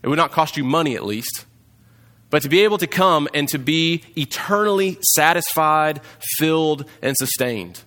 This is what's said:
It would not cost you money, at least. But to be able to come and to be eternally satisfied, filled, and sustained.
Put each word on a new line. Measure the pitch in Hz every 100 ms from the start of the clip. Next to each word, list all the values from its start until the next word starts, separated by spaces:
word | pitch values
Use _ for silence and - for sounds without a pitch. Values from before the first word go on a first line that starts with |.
It | 135
would | 151
not | 151
cost | - 156 151
you |
money, | 131 156 156 113
at | 101
least. | 107 120 - - _ _ _ _ _ _ _ _
But | 151
to | 143
be | 170
able | 214 202
to | 180
come | - 185 160 147
and | 147 143
to | 151
be | 131 160 165 165 - -
eternally | 139 - - 208 208 196 190 180
satisfied, | - - 151 170 - - 156 156 156 143 - - - -
filled, | 156 160 156 147 143 -
and | 131 139
sustained. | 131 - 123 113 87 87